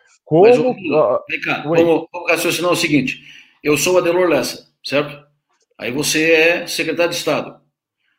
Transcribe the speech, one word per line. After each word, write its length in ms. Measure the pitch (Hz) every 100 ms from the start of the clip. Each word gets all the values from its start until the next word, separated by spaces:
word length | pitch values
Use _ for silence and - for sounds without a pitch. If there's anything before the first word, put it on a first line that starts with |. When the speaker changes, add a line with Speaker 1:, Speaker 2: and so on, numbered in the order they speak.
| _ _
Speaker 1:
Como, 200 | - 156
Speaker 2:
Mas, 160 | 214 247
ô, 360 | 247 214 175 147
Speaker 1:
ah, 280 | 120 135 -
Speaker 2:
vem 140 | 160
cá, 220 | 165 143 143
Speaker 1:
oi. 100 | 165
Speaker 2:
vamos, 280 | 170 160 165
vamos 180 | 175 175
raciocinar 400 | 165 175 147 175
o 40 | 165
seguinte. 460 | 165 147 - - - - - _
Eu 120 | 147 147
sou 200 | 175 185
o 20 |
Adelor 320 | 175 175 180
Lessa, 380 | 143 - - - _
certo? 420 | - 139 147 - - _ _ _ _ -
Aí 140 | 107
você 400 | 131 147 156 160
é 360 | 165 165 180 170
secretário 440 | - 160 160 170
de 60 | -
Estado. 440 | - 135 - - _ _ _ _ _